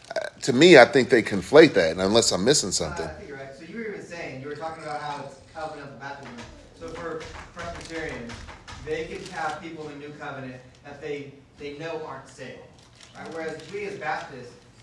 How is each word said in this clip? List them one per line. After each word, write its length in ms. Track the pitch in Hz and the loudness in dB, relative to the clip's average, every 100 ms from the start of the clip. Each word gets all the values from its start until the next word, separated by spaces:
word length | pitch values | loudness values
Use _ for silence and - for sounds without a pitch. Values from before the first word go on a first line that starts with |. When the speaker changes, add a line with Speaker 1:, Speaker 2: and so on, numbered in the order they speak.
| - - - - | -10 -8 -8 -8
Speaker 1:
to 100 | - | -2
me, 260 | 123 175 151 | 6 12 12
I 60 | |
think 240 | 117 139 120 | 12 8 6
they 140 | 120 | 4
conflate 520 | 107 101 82 139 160 | 4 -4 6 10 10
that, 180 | 101 82 | 8 2
and 80 | 85 | 2
unless 320 | 95 113 110 | 2 4 4
I'm 120 | 92 | 2
missing 260 | 104 147 101 | 2 2 0
something. 360 | - 80 73 80 | -4 -4 -6 -10
Speaker 2:
Uh, 40 | |
I 40 | |
think 140 | 78 - | -10 -14
you're 100 | 139 | -14
right. 160 | 135 - | -16 -16
So 60 | |
you 120 | 170 220 | -16 -12
were 120 | 220 | -12
even 140 | 175 | -12
saying, 400 | - 175 151 131 | -12 -12 -12 -12
you 60 | 143 | -12
were 60 | 147 | -10
talking 260 | 165 160 | -10 -10
about 160 | 151 151 | -10 -8
how 240 | 147 135 | -8 -10
it's 120 | 139 - - | -12 -16 -18
covenantal 440 | 160 156 151 139 135 | -12 -10 -10 -14 -14
baptism. 360 | 139 139 123 120 - - - - | -14 -14 -16 -16 -16 -18 -20 -16
So 100 | 165 | -14
for 340 | 165 170 160 - 170 - | -10 -10 -10 -12 -16 -16
Presbyterians, 760 | - 170 165 - 160 151 127 117 113 - - - - | -12 -12 -12 -12 -10 -10 -10 -12 -14 -16 -18 -18 -16
they 220 | 131 160 165 | -8 -8 -6
could 200 | 190 185 | -10 -12
have 320 | 175 151 151 | -8 -6 -8
people 260 | 165 160 151 | -12 -12 -14
in 120 | 139 | -14
the 80 | 147 | -16
new 60 | |
covenant 460 | 147 139 127 131 131 - - | -14 -12 -12 -12 -14 -20 -20
that 160 | 147 143 | -20 -14
they, 320 | 151 143 135 - - - | -8 -8 -10 -18 -20 -14
they 180 | 147 143 | -14 -10
know 240 | 165 - - | -8 -8 -10
aren't 220 | 131 - | -12 -16
saved. 300 | - 127 - - - - - - - | -16 -16 -16 -20 -20 -20 -20 -20 -16
Right? 160 | 147 | -12
Whereas 240 | 160 160 147 - | -8 -8 -10 -10
we 120 | 202 202 | -8 -8
as 120 | - | -8
Baptists 540 | 151 - - 135 120 - - - | -6 -6 -8 -16 -18 -20 -20 -20